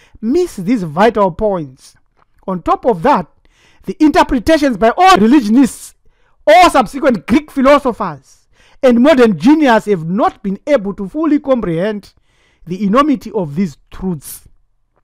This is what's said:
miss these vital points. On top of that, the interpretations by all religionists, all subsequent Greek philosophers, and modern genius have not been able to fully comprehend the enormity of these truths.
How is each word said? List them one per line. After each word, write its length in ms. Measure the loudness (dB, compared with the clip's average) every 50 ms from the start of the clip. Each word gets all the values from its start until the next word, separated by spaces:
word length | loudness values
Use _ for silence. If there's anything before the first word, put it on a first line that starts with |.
| _ _ _ -12
miss 360 | -8 -4 -2 -2 -2 -4 -6 -8
these 260 | -6 -4 -4 -4 -4
vital 480 | -6 -2 0 0 0 2 0 -2 -2
points. 640 | -2 -4 -4 -4 -4 -4 -8 -12 -16 _ _ -20 _ _ _ _ _ _ _ _ _ _ _ -10
On 140 | -10 -8
top 240 | -4 -4 -4 -2 -2
of 160 | -2 -2 0
that, 240 | 0 0 0 0 -2 -8 _ _ _ _ _ _ _ _ _ _ _
the 120 | -14 -4 0
interpretations 760 | 0 2 2 2 0 0 -2 -4 0 0 0 0 0 -2 -2 0
by 140 | 0 0 2
all 220 | 2 4 4 4 4
religionists, 760 | 4 4 4 2 2 2 2 2 2 2 0 -8 -18 -20 -20 _ _ _ _ _ _ _ _ _ _
all 240 | 4 6 6 6 4
subsequent 560 | 4 0 -2 -2 -6 -4 -2 -2 -2 -2 -2
Greek 240 | -2 -2 -2 -2 -2
philosophers, 1000 | -4 0 2 4 2 2 2 -2 -6 -6 -8 -10 -10 -12 _ _ _ _ _ _ _ _ _ _ _ _ 2
and 180 | 2 4 4
modern 380 | 4 4 4 4 4 2 2 2
genius 460 | 2 4 4 4 4 2 2 2 0
have 220 | -2 -4 -4 -4 -6
not 360 | -4 -2 -2 -2 -4 -6 -8
been 160 | -10 -10 -8 _ -2
able 260 | -2 -2 -2 -4 -8
to 160 | -10 -12 -10
fully 300 | -8 -6 -2 -2 -2 -2
comprehend 720 | -2 -2 -4 -4 -2 -4 -4 -4 -4 -4 -6 -8 -12 -16 _ _ _ _ _ _ _ _ _ _ -14 -14
the 180 | -10 -6 -4
enormity 460 | -2 0 0 0 0 -2 -4 -6 -8
of 240 | -8 -8 -8 -6 -6
these 220 | -6 -6 -6 -6 _ _ _
truths. 580 | -18 -12 -10 -8 -8 -10 -12 -18 -20 -20 -20 -20 _ _ _ _ _ _ _ _ _ _